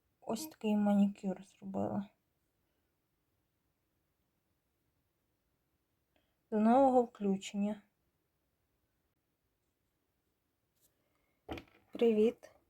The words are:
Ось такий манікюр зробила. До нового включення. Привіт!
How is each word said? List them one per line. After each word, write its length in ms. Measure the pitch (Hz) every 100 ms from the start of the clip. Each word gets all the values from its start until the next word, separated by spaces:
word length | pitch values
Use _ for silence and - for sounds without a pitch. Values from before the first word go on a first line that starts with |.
| _ _
Ось 260 | - 226 311
такий 300 | - 214 208
манікюр 680 | 202 202 202 202 196 180
зробила. 680 | 190 _ 196 196 202 202 202 _ _ _ _ _ _ _ _ _ _ _ _ _ _ _ _ _ _ _ _ _ _ _ _ _ _ _ _ _ _ _ _ _ _ _ _ _ _ _ _ _ _ _ _
До 100 | 214
нового 420 | 220 247 269 254
включення. 800 | 240 - 202 190 - 202 202 214 _ _ _ _ _ _ _ _ _ _ _ _ _ _ _ _ _ _ _ _ _ _ _ _ _ _ _ _ _ _ _ _ _ _ _ _ - - - _ _
Привіт! 600 | - 233 214 220 - - _